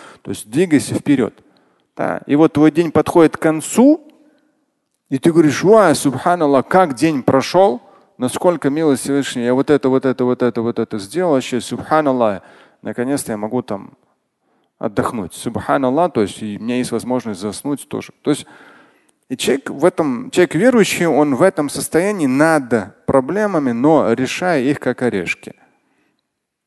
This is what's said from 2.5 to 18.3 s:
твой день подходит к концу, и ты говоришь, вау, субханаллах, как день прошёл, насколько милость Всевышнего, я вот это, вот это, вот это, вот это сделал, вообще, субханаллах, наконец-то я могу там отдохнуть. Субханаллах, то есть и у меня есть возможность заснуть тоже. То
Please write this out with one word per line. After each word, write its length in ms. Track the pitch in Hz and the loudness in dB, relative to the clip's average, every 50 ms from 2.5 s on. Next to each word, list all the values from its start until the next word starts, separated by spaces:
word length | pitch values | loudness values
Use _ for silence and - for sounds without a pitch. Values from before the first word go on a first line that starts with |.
| - | 4
твой 180 | 147 151 156 | 4 2 4
день 200 | 143 160 175 156 | 4 2 0 0
подходит 460 | - 156 147 - - 175 160 147 - - | 0 0 0 2 4 4 4 4 2 0
к 20 | |
концу, 600 | - 160 156 156 - - - 220 247 285 311 - - - - _ _ _ _ _ _ _ _ _ _ _ _ _ _ _ _ _ _ - | -2 -2 -2 -2 -4 -4 2 4 6 6 4 2 0 -14 -20 _ _ _ _ _ _ _ _ _ _ _ _ _ _ _ _ _ _ -8
и 100 | 135 131 | -6 0
ты 120 | - 170 | 0 2
говоришь, 320 | 156 165 160 151 123 - - | 4 4 4 4 2 2 4
вау, 300 | 185 220 220 196 170 143 | 6 6 6 6 6 4
субханаллах, 760 | - - 143 131 131 - 175 175 175 156 143 139 131 - - | 2 0 -2 -2 -2 0 0 0 0 2 2 2 2 2 2
как 280 | - 185 185 156 131 | 2 2 2 2 0
день 260 | 113 147 165 156 131 | -2 -2 0 0 0
прошёл, 600 | 110 - 131 135 123 - - 175 196 208 240 240 _ _ - _ _ _ _ - | 0 2 2 2 0 2 2 4 4 4 2 -2 _ _ -20 _ _ _ _ -6
насколько 540 | 123 123 - - - 185 175 143 - 139 | -6 -4 -4 0 0 0 0 0 0 -2
милость 320 | 139 156 165 151 135 117 - | -2 0 0 0 0 0 -2
Всевышнего, 420 | 139 139 139 127 - - 127 117 | -4 -2 -2 -2 -4 -4 -4 -2
я 80 | 120 127 | 0 0
вот 160 | 131 135 - | 0 2 2
это, 180 | 147 135 - 131 | 2 2 2 2
вот 140 | 131 131 - | 0 0 0
это, 220 | 131 123 - 123 | 0 -2 0 0
вот 160 | 123 123 - | -2 0 0
это, 220 | 127 120 - 117 113 | -2 -2 -2 -2 -4
вот 160 | 117 113 113 | -4 -2 -4
это 180 | 113 - - 107 | -6 -6 -6 -10
сделал, 360 | 98 98 117 170 185 170 147 | -10 -8 -6 -2 0 0 0
вообще, 280 | 131 123 - 127 117 | 0 -2 -2 -6 -6
субханаллах, 800 | - - 123 104 98 - 156 156 156 139 131 123 117 107 98 92 - - - - - _ _ _ | -6 -6 -10 -10 -4 -2 0 0 2 2 0 2 0 0 -2 -4 -10 -18 -20 -20 -20 _ _ _
наконец-то 520 | - 104 104 - 120 131 143 135 - - 113 | -14 -12 -8 -6 -4 -4 -4 -6 -6 -6 -8
я 40 | 104 | -8
могу 240 | 107 110 120 127 | -6 -6 -4 -6
там 300 | 117 - 107 98 95 - - _ _ _ _ _ _ _ _ _ _ _ _ _ _ _ _ - | -6 -6 -8 -10 -10 -14 -20 _ _ _ _ _ _ _ _ _ _ _ _ _ _ _ _ -10
отдохнуть. 560 | - 113 101 - 120 - - 113 90 80 - | -10 -8 -4 -4 -4 -4 -4 -6 -10 -10 -12
Субханаллах, 760 | - - 120 110 104 - - 143 147 135 127 131 156 175 175 | -10 -10 -8 -8 -6 -4 -2 -2 0 0 0 0 0 0 0
то 100 | - 120 | 0 -2
есть 200 | 104 90 - - | -2 -2 -4 -10
и 160 | 110 107 101 95 | -10 -10 -10 -8
у 60 | 107 | -6
меня 140 | 120 123 123 | -4 -4 -4
есть 140 | 123 - | -4 -4
возможность 480 | 120 110 95 117 127 127 - 117 101 87 | -4 -6 -4 -4 -4 -4 -4 -6 -10 -8
заснуть 480 | 101 107 92 - - 143 143 135 - - | -8 -8 -8 -8 -8 -8 -8 -8 -8 -10
тоже. 260 | - 110 - - - _ - | -10 -10 -10 -12 -16 _ -4
То 80 | - | -4